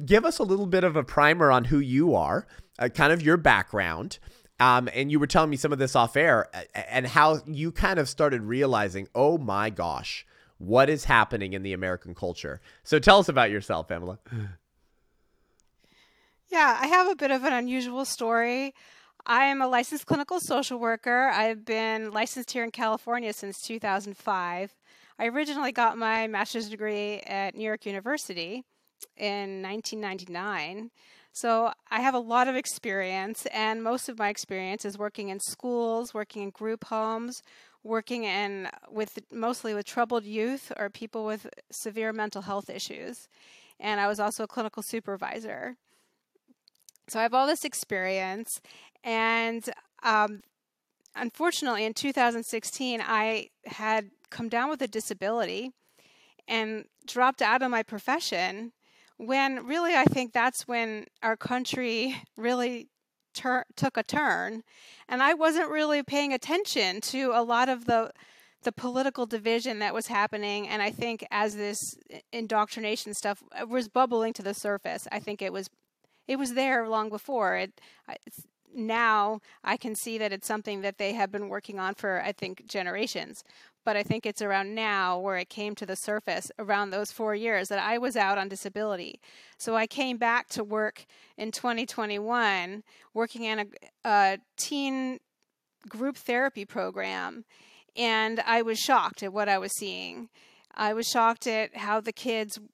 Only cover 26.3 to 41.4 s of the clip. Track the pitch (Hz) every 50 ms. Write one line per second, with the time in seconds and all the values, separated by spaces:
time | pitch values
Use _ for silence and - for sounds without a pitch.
26.3 | 214 196 214 - - 233 226 208 220 208 214 214 208 208 208 208 208 202 - -
27.3 | 196 196 196 190 - - 220 214 214 214 - 208 196 196 196 233 294 302 - -
28.3 | 185 175 165 170 208 254 254 - _ _ _ _ _ _ - - _ - - 208
29.3 | 202 202 202 196 190 190 190 190 202 220 - - - 220 208 196 190 190 180 185
30.3 | 170 170 185 208 202 170 147 160 185 208 220 233 - _ _ _ - - _ _
31.3 | _ - - 233 226 226 233 233 - - _ _ 233 220 247 269 262 247 240 226
32.3 | 233 247 254 262 254 254 247 - - - - 233 196 196 190 185 190 190 190 208
33.3 | 226 - - - - 220 214 220 220 226 226 226 240 254 - - 240 220 214 202
34.3 | 208 - - - 196 190 185 185 196 214 - 202 196 202 208 208 - - 202 196
35.3 | 190 202 - - - - - 247 247 240 233 226 226 226 240 233 - 214 208 -
36.3 | - 214 202 196 - - 214 220 226 220 - - 226 220 220 220 226 226 233 240
37.3 | 247 - - _ - - - _ _ _ _ 220 220 226 220 - 247 240 226 208
38.3 | 180 196 208 202 - 196 190 - - - - - 220 214 214 202 - 226 - _
39.3 | - 233 226 233 247 - - 220 214 208 202 - - 254 240 226 247 233 208 202
40.3 | 214 220 214 240 269 269 - - - - 208 202 208 - 226 214 - 226 220 214
41.3 | 214 208